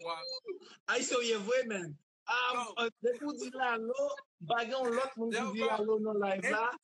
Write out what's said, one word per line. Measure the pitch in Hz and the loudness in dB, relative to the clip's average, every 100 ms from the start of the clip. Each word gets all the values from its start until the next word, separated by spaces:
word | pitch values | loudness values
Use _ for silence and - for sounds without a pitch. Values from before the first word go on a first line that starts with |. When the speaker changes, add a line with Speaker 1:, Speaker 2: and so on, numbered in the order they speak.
Speaker 1:
pwa. | 494 - - 508 453 359 - - - | -6 -6 -8 -10 -10 -12 -12 -12 -2
Speaker 2:
Ay, | 233 | 0
se | 233 247 | 2 2
ou | |
ye | 233 220 | 2 0
vre, | 202 254 240 | 2 2 2
men. | 196 170 147 _ _ - | -2 -4 -10 _ _ -2
Ah, | 240 453 | 0 2
Speaker 1:
Non. | 349 247 240 | 0 -2 -2
Speaker 2:
euh, | 233 - | -2 0
de | 233 240 | 0 0
pou | 294 | -4
di | 247 254 | -4 -6
lalo, | 262 247 226 226 262 571 571 - - 160 | 0 2 2 0 0 0 -2 -10 -12 0
pa | 233 | 0
gen | 226 262 247 233 | 2 0 2 2
lòt | 262 226 | 0 -2
moun | 226 | -2
ki | 240 | 0
Speaker 1:
Yo, | 208 | 0
Speaker 2:
di | 214 | 0
Speaker 1:
bro. | 226 | 2
Speaker 2:
lalo | 214 214 220 | 2 2 2
nan | 214 208 | 2 0
live | 196 190 226 | 2 0 2
Speaker 1:
And | 220 | 2
Speaker 2:
la. | 226 - | 0 -2